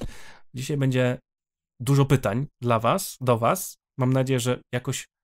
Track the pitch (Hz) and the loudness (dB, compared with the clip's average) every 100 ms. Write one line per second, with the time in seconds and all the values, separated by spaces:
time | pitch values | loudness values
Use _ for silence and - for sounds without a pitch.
0 | - - - - - 127 135 147 135 127 | -10 -12 -18 -20 -16 -12 -6 -2 0 2
1 | 123 127 _ _ _ _ _ - 123 139 | 0 -2 _ _ _ _ _ -8 2 4
2 | 139 135 104 110 143 - 120 113 117 180 | 4 4 2 -2 -4 -6 0 2 2 0
3 | - - 127 117 113 185 - - _ - | -4 -6 0 2 2 0 -6 -16 _ -2
4 | 127 131 131 131 120 127 - 123 135 127 | 0 2 2 0 0 -4 -4 -6 -4 -8
5 | - _ | -8 _